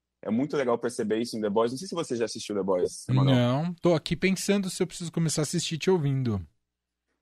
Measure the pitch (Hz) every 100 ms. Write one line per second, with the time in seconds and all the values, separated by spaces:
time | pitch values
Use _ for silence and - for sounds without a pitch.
0 | _ _ - 113 147 151 120 117 123 120
1 | 107 110 120 113 107 104 117 135 190 170
2 | 156 117 110 113 - 104 95 90 82 -
3 | - 127 135 123 120 135 175 170 175 170
4 | - 160 185 185 - 202 185 - 180 -
5 | 165 - 160 - 151 175 - 160 - 185
6 | 143 135 120 101 82 _ _ _ _ _
7 | _ _